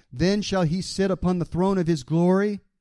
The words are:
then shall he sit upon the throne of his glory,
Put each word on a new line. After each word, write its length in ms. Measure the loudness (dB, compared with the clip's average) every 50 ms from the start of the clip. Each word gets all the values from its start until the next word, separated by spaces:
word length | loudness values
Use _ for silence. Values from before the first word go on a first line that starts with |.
| _ _
then 300 | -4 -2 0 0 2 0
shall 220 | -2 -2 0 0 0
he 180 | 0 0 -2
sit 300 | -4 -6 -2 -2 0 0
upon 280 | 0 0 0 -2 0 0
the 60 | -2
throne 320 | -4 -2 0 0 2 2 2
of 100 | 0 0
his 160 | 0 -2 -2
glory, 580 | -2 0 2 4 4 4 2 2 0 -4 -6 -10 _ _ _